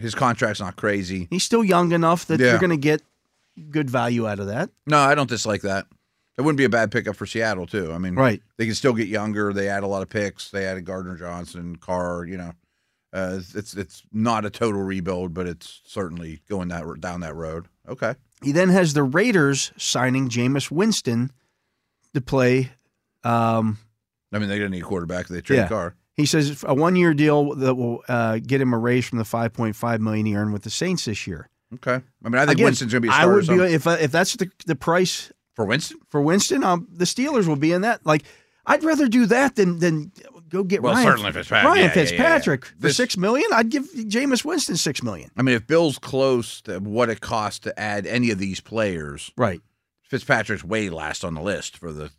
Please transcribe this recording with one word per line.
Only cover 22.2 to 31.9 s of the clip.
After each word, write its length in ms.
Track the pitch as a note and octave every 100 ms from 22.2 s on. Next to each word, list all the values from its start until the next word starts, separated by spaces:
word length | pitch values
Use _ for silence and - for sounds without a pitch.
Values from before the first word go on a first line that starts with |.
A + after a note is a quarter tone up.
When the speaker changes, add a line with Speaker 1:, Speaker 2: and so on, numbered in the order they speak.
Speaker 2:
play. 500 | B2 C3+ B2 B2+ B2+ - _ _ _ _
Um, 560 | A#2+ A#2 A2+ A2+ A2 G#2+ _ _ _ _ -
Speaker 1:
I 60 | G#2
mean, 100 | G#2
they 80 | G2+
didn't 140 | G2+
need 100 | F#2
a 40 | E2+
quarterback. 420 | F#2+ E2 F2+ F2+
They 120 | F2
trade 180 | - C3
Speaker 2:
Yeah. 100 | F2+
Speaker 1:
Carr. 260 | G#2+ F2 - _ -
Speaker 2:
He 100 | D3
says 380 | D#3+ C#3+ C#3+ -
a 80 |
one-year 400 | C3+ E3 F#3 E3+
deal 400 | D3 D3+ D3 C#3+
that 200 | C#3 C3 B2+
will, 260 | A#2+ A#2 -
uh, 300 | A#2+ A2+ A2+
get 160 | A2 C3+
him 120 | B2+
a 60 | A#2
raise 280 | A#2+ B2+ B2
from 120 | A#2+
the 60 |
five 280 | G#2+ A#2 A#2
point 220 | - A2+
five 260 | G#2+ A#2+ A#2
million 260 | A2 G#2+ G#2+
he 100 | G2+
earned 160 | G#2+
with 100 | G#2
the 80 | A2
Saints 340 | - F3 F3 -
this 200 | G2+ -
year. 220 | D2+ - _ -
Speaker 1:
Okay. 260 | B2 B2+